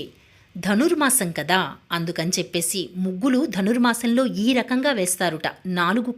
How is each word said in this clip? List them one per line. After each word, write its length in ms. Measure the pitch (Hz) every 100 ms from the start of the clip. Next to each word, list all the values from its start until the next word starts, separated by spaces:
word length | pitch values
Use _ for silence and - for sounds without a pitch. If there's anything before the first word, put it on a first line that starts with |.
| 139 - _ - _ 180
ధనుర్మాసం 760 | 180 208 330 330 277 - 175 165
కదా, 200 | 147 185 170 - - 170
అందుకని 360 | 170 170 165 185
చెప్పేసి 460 | - 196 190 196 165 180 185
ముగ్గులు 340 | 185 254 254 311 180
ధనుర్మాసంలో 680 | 196 240 240 233 240 240 254 180
ఈ 20 | 220 247
రకంగా 320 | 254 254 285 240
వేస్తారుట, 480 | 180 - 180 156 151 - 185 180
నాలుగు 320 | 175 226 247